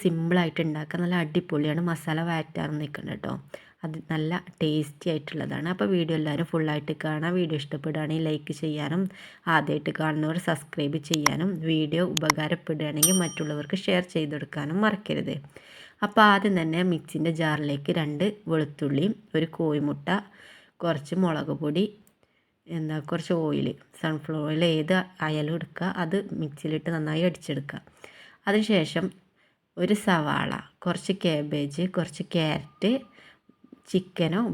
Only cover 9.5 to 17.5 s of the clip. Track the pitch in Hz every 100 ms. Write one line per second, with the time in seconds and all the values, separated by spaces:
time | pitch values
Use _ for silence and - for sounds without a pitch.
9.5 | 160 147 147 151 156 156 151 156 170 -
10.5 | 151 - - 143 156 143 160 147 143 180
11.5 | 175 160 160 151 160 180 160 151 - 151
12.5 | 170 - 156 156 151 - 185 165 - 151
13.5 | 147 147 190 - 180 180 170 151 151 -
14.5 | 151 147 180 214 202 - 147 - 143 -
15.5 | - - - - - 208 214 214 196 208
16.5 | 185 160 165 180 160 - - 160 160 160